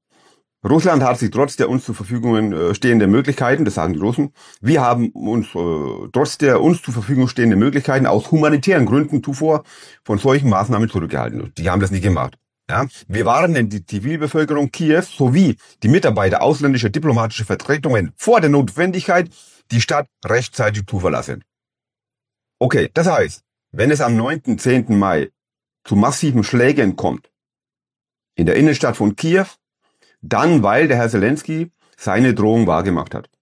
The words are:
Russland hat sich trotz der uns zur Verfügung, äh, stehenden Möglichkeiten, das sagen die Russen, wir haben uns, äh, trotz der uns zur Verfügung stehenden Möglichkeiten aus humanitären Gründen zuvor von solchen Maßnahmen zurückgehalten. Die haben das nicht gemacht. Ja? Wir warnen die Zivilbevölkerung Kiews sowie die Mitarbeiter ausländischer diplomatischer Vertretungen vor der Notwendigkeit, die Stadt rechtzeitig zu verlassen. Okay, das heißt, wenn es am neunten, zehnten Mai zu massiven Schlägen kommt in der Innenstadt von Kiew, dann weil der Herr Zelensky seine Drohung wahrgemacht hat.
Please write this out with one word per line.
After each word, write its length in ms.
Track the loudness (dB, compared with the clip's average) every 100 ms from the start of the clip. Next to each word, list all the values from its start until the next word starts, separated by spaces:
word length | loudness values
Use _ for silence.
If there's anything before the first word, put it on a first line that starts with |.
| _ _ _ _ _ _
Russland 400 | 0 2 2 2
hat 160 | 0 0
sich 100 | -2
trotz 260 | -2 -2 0
der 120 | -2
uns 160 | -2
zur 100 | -6
Verfügung, 580 | -10 -8 -4 0 0 0
äh, 220 | -2 -2
stehenden 380 | 0 2 4 4
Möglichkeiten, 520 | 4 2 -2 -2 0
das 100 | 0
sagen 180 | -2 -4
die 80 | -2
Russen, 320 | -2 -2 -4 -8 -20 _
wir 200 | 0 2
haben 300 | 2 0 -2
uns, 440 | -4 -4 -2 -4
äh, 540 | -4 -4 -2 -4 -8 -6
trotz 240 | -2 -2 0
der 240 | 2 4
uns 220 | 4 2
zur 100 | -2
Verfügung 360 | -6 -2 0 0
stehenden 320 | 2 2 4
Möglichkeiten 460 | 2 0 0 0 2
aus 260 | 0 0
humanitären 520 | 2 2 2 2 2
Gründen 380 | 2 2 0 -2
zuvor 400 | -4 -4 0 0 -2 -20 -20 -18
von 160 | -6 -2
solchen 300 | 2 2 2
Maßnahmen 400 | 0 0 0 0
zurückgehalten. 640 | -2 -4 -6 -6 -8 -12 -8
Die 140 | -2
haben 100 | 0
das 120 | 0
nicht 100 | 0
gemacht. 360 | 0 -2 -4 -10 _ _ -8
Ja? 180 | -6 -6 -10 -8
Wir 180 | -4
warnen 440 | 0 2 2 0 -2
die 180 | -4 -8
Zivilbevölkerung 880 | -8 -6 -4 -4 -2 0 0 -2
Kiews 440 | -2 0 0 0 0
sowie 400 | 2 4 2 0 _ _
die 40 | 2
Mitarbeiter 540 | 2 2 0 0 2
ausländischer 480 | 2 2 0 0 -2
diplomatischer 540 | -2 0 0 -2 -6
Vertretungen 680 | -6 -6 -2 -4 0 -2 -2 -4
vor 240 | 2 4
der 100 | 4
Notwendigkeit, 800 | 2 0 -2 -2 -2 0 0 -2 -8 -20 _ _
die 100 | -2
Stadt 280 | 0 -2 -4 _
rechtzeitig 640 | -4 -4 -2 -4 -4 -4 -6
zu 100 | -4
verlassen. 460 | -2 -4 -6 -12 -16 _ _ _ _ _ _ _ _ _ _ _
Okay, 320 | 0 0 0
das 140 | 0 0
heißt, 360 | 0 -2 -6 _ _ _
wenn 220 | -2 0
es 80 | 2
am 160 | 0 0
neunten, 420 | -2 -4 -4 -2
zehnten 400 | 2 0 2 2
Mai 320 | 2 0 -2 _ _ _ _ _
zu 100 | -2
massiven 480 | 2 2 0 0 0
Schlägen 540 | 0 2 2 4 0 0
kommt 340 | -4 -4 -12 _ _ _ _ _ _ _ _ _ _
in 120 | -2 0
der 100 | 4
Innenstadt 400 | 4 2 -2 0
von 180 | -2
Kiew, 320 | -2 0 0 0 -8 _ _ _ _ _ _
dann 440 | -4 0 2 4
weil 240 | 4 2 2
der 80 | 2
Herr 120 | 0
Zelensky 640 | 2 0 -2 -4 -8 -8 _ _ _
seine 380 | -2 2 2
Drohung 320 | 2 2 2 2
wahrgemacht 480 | 0 0 -4 -4
hat. 160 | -12 -14 _